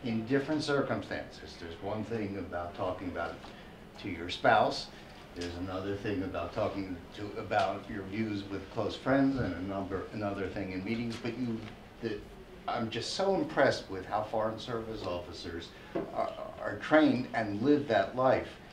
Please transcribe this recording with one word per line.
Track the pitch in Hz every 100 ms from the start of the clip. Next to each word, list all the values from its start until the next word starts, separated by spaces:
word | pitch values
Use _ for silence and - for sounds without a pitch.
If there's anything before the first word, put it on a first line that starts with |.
in | 120 113 110
different | 139 143 156
circumstances. | 143 143 - 110 - 78 - - - -
There's | 82 82
one | 98 107
thing | 104 113 101 98
about | 85 87 87 95
talking | 95 92 90
about | 85 82
it | 87 - - - - - -
to | 110
your | 82 85
spouse. | - 131 110 127 - - - - - - 87
There's | 87 85
another | 92 92 98 98
thing | 110 98
about | 92 90 85
talking | - 101 - 95 87 - -
to, | 104 104
about | 101 104 95 101 -
your | 104
views | 95 101 113 101 98
with | 98 -
close | - 101 -
friends, | 123 135 135 135
and | 104
a | 87
number, | 92 98 92 95 85
another | 110 104 98 95
thing | 104 95
in | 92 95
meetings. | 113 120 110
But | 120 113
you, | 123 110 107 - - -
the, | 117 104 - - - - -
I'm | 120 113
just | 117 - -
so | 196 190
impressed | 147 - 131 - -
with | 95 92
how | 101
Foreign | - 113 107 107
Service | - 117 110 107 92
officers | 87 85 82 87 82 - - - - - -
are, | - - - -
are | - -
trained | - 151 151 120 127
and | - 107 101
live | 127 147 -
that | 107 95 123
life. | 131 117 - - -